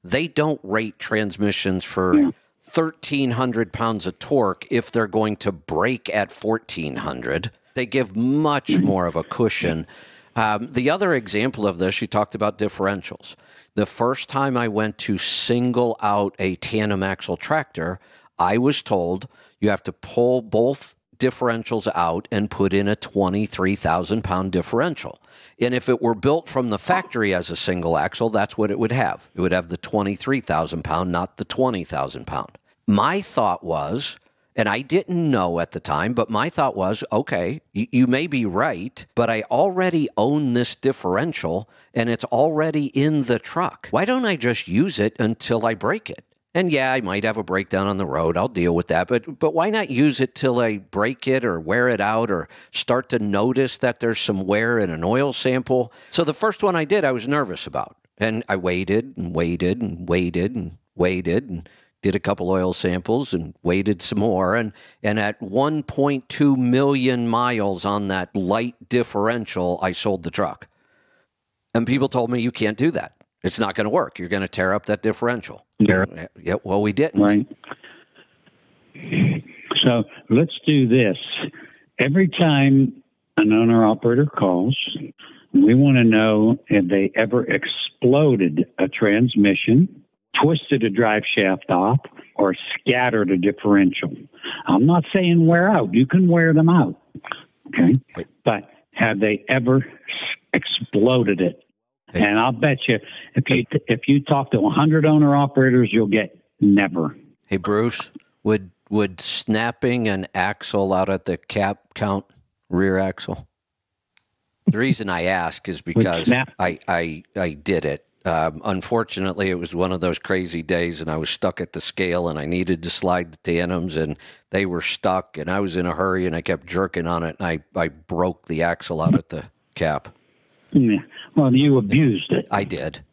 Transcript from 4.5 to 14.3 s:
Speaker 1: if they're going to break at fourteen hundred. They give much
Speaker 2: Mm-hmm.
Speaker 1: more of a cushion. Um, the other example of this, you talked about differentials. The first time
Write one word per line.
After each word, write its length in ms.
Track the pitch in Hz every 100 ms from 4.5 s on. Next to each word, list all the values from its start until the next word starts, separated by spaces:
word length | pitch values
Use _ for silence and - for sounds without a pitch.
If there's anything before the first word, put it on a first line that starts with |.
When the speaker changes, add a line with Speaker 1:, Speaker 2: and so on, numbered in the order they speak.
| 90 -
Speaker 1:
if 220 | 123 -
they're 160 | 117 107
going 280 | 110 107 104
to 120 | 104
break 580 | 87 - 78 110 127 -
at 160 | 107 98
fourteen 680 | - 107 113 - - 76 62
hundred. 540 | 71 64 60 76 113 _ _
They 120 | - 123
give 280 | 135 113 98
much 520 | 123 143 156 143 -
Speaker 2:
Mm-hmm. 160 | - 101
Speaker 1:
more 200 | 95 87
of 100 | 82
a 80 |
cushion. 640 | - - 113 - 85 80 80 - - - _ -
Um, 340 | 107 104 120
the 180 | 123 127
other 220 | 180 196
example 520 | 143 104 104 123 120 104
of 120 | 85
this, 220 | 92 -
you 60 | 110
talked 300 | 104 104 104
about 220 | 104 -
differentials. 760 | 104 - 98 98 - - - - _ - _
The 120 | - 104
first 420 | - 120 135
time 280 | -